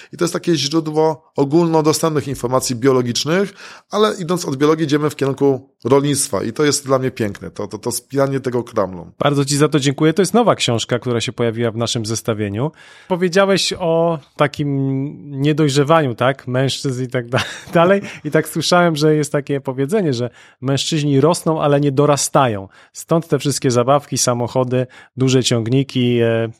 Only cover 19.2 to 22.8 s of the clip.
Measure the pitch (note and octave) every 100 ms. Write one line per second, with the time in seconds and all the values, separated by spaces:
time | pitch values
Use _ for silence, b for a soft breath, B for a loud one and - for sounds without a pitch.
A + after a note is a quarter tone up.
19.2 | C#3+ D3 C#3 C#3 C3+ B2+ C#3 G#3+ F3 A#2+
20.2 | A#2+ b b b B2+ C#3 - D#3+ D3 C#3
21.2 | D3 F3 - D#3 D3+ C#3+ D3 C3+ D3 C#3
22.2 | - D#3 C3 G2+ G2 b